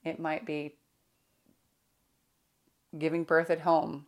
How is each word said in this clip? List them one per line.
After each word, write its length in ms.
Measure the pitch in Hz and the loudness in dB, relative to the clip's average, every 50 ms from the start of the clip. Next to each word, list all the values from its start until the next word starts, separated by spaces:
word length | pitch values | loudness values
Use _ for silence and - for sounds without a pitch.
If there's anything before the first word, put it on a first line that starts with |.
| _ | _
It 160 | 160 165 - | -8 -6 -4
might 240 | 165 160 156 156 - | -4 -4 -4 -4 -4
be 320 | - 151 151 147 147 147 _ _ _ _ _ _ _ _ _ _ _ _ _ _ _ _ _ _ _ _ _ _ _ _ _ _ _ _ _ _ _ _ _ _ _ _ _ _ _ _ _ _ _ - | -6 -6 -6 -6 -8 -12 _ _ _ _ _ _ _ _ _ _ _ _ _ _ _ _ _ _ _ _ _ _ _ _ _ _ _ _ _ _ _ _ _ _ _ _ _ _ _ _ _ _ _ -10
giving 280 | 156 151 160 156 170 165 | -4 -2 -2 0 0 0
birth 260 | - 165 160 170 165 | 4 4 4 4 4
at 120 | 175 160 151 | 0 0 4
home. 440 | 170 165 160 147 - 120 143 147 | 4 4 4 4 0 -6 -10 -12